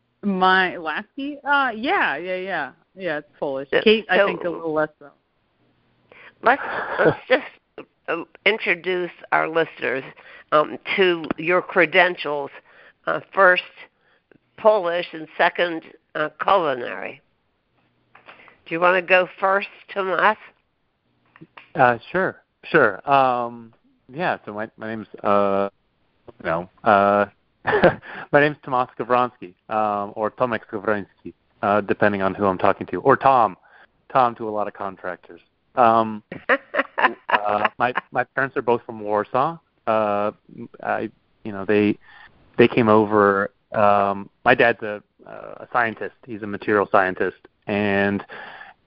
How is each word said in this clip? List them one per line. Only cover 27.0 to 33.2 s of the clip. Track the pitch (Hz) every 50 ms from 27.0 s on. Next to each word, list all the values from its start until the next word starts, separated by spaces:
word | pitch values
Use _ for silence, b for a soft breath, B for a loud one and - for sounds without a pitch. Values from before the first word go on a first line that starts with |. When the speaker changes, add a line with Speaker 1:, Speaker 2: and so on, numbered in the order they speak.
| 101 101 101 101 101 101 - _ _
Speaker 3:
<laughs> | _ _ _ -
my | - - 403 - 170 - - - - - - - - - 143
name's | 143 151 147 - -
Tomas | 147 131 123 127 - - -
Skowronski, | 123 113 123 123 123 120 - - - 90 90 _ _ -
um, | 110 107 107 107 104 104 101 104 110
or | 113 107 104
Tomek | - - 127 123 113 107 - -
Skowronski, | - 104 95 110 104 101 92 - _ _ - 87 - _ _ _ _ _
uh, | - 101 101 107
depending | 98 95 107 - 110 104 104 98
on | 95 98 92
who | 101 104
I'm | 98 92 90
talking | 101 101 95 - 92 -
to, | - -
or | - 139 131
Tom, | -